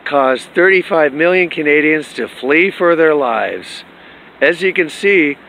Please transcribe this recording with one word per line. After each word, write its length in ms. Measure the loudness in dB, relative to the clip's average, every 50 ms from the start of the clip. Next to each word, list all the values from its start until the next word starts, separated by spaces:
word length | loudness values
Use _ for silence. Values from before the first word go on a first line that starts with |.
| -10
caused 440 | -2 0 0 2 2 0 -2 -4 -6
thirty-five 640 | -2 2 2 4 4 2 0 0 0 0 0 0 0
million 360 | 0 0 2 2 2 0 -2
Canadians 640 | -2 -4 0 2 2 2 2 2 0 0 -2 -6 -8
to 120 | -8 -8
flee 460 | -8 -8 -6 -2 0 2 2 2 0 0
for 240 | 0 0 2 2
their 180 | 4 2 2 2
lives. 720 | 2 0 -2 -2 -2 -2 -4 -6 -8 -12 -14 -18 -18 -20 -20 -20 -20 -20 -20 -20 -20 -20 -18 -8 -2
As 220 | 0 0 0 0 -2
you 100 | -2 0
can 160 | -2 -2 -4
see, 480 | -4 -4 0 0 2 2 2 0 -2 -6 -12